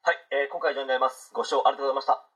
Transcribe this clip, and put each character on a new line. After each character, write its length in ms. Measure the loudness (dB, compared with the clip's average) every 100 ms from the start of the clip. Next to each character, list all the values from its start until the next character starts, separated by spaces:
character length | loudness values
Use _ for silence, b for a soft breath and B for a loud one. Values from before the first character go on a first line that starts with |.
は 120 | 0
い、 40 | -2 -2
え 160 | -2 -2
ー、 20 |
今 80 | -2
回 140 | -2
は 0 |
以 40 | -2
上 60 |
に 60 | -2
な 60 |
り 60 | 0
ま 100 | 0
す。 200 | -2 -14
ご 100 | -6
視 60 | -2
聴 100 | 2 2
あ 40 |
り 60 | 2
が 80 |
と 60 | 0
う 20 |
ご 0 |
ざ 0 |
い 20 | -2
ま 40 |
し 60 | 0
た。 200 | -2 -2